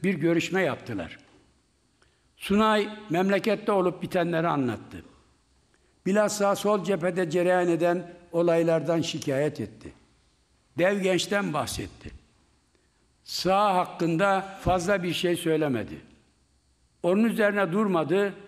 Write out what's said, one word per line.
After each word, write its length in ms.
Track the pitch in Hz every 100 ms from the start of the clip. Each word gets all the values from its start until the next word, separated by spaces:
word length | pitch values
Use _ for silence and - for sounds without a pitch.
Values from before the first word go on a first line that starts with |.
bir 100 | 180
görüşme 480 | 180 165 170 160 180
yaptılar. 580 | 170 120 - 104 80 - _ _ _ _ _ _ _ _ _ _ _ _
Sunay 520 | - 196 220 214 208 - -
memlekette 640 | 165 190 196 - 202 208
olup 300 | 202 180 -
bitenleri 460 | 185 185 170 165 165
anlattı. 560 | 147 127 104 - 98 - _ _ _ _ _ _ _ _ _ -
Bilhassa 500 | 202 208 208 202 196
sol 280 | 202 208
cephede 460 | 170 190 180 180 180
cereyan 380 | 170 175 180 175
eden 440 | 170 175 175 - - -
olaylardan 680 | 170 175 165 165 165 147 165
şikayet 580 | 147 156 143 135 151 151
etti. 340 | 107 - - - _ _ _ _ _ _ _ -
Dev 220 | 175 202
Genç'ten 540 | 190 175 - 202 196
bahsetti. 580 | 147 123 - 98 - - 64 _ _ _ _ _ _ _ _ _ _
Sağ 520 | - - 180 190 208 185
hakkında 680 | 160 - 170 165 196 196 190 -
fazla 400 | - 185 175 202
bir 100 | 180
şey 220 | 156 180 170
söylemedi. 640 | 165 156 151 120 101 78 - _ _ _ _ _ _ _ _ _
Onun 200 | 175 190
üzerine 480 | 226 185 208 208 190
durmadı. 600 | 185 220 175 143 185 202 -